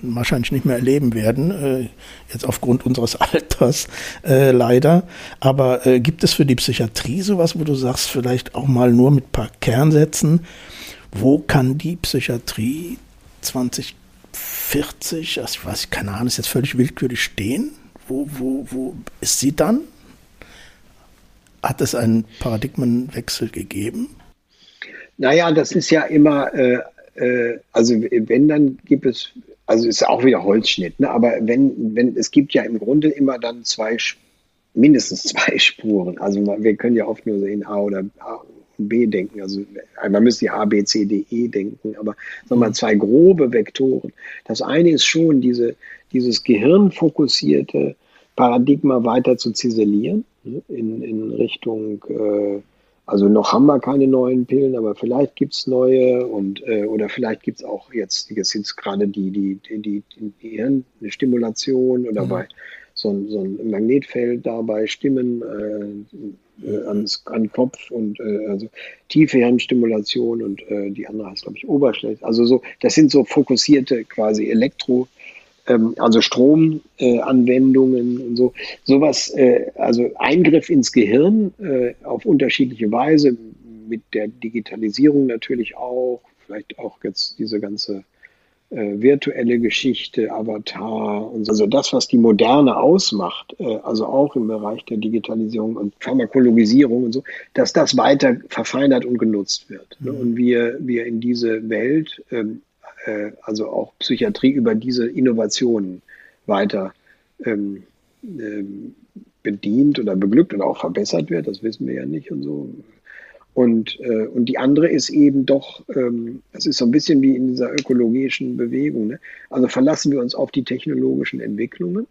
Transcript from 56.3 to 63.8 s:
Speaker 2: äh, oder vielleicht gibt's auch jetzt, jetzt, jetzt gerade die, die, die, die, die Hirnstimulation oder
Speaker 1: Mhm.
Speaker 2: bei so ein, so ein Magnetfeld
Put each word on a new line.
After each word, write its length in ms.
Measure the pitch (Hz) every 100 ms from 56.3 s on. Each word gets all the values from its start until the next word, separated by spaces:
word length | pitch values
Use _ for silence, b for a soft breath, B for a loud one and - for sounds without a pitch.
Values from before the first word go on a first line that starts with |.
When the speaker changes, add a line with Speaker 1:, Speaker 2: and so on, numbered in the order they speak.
| 110 98 98 -
Speaker 2:
äh, 160 | 110
oder 240 | 104 110 104
vielleicht 340 | - 117 110
gibt's 220 | - 117
auch 300 | - 101 _
jetzt, 360 | 120 95 - -
jetzt, 220 | 110 95
jetzt 220 | 110 101 -
gerade 320 | - 98 101
die, 240 | 101 95
die, 280 | 98 98 95 _
die, 100 | 110
die, 240 | 104 101 - - 110 98
die 80 | 113
Hirnstimulation 1600 | 110 120 139 127 _ 110 - 135 123 113 113 - 131 127 127 123
oder 200 | 104 95
Speaker 1:
Mhm. 40 |
Speaker 2:
bei 180 | 92 92 B B B B
so 160 | - 107
ein, 180 | 101 101
so 120 | 107
ein 280 | 95 98 113
Magnetfeld 760 | 101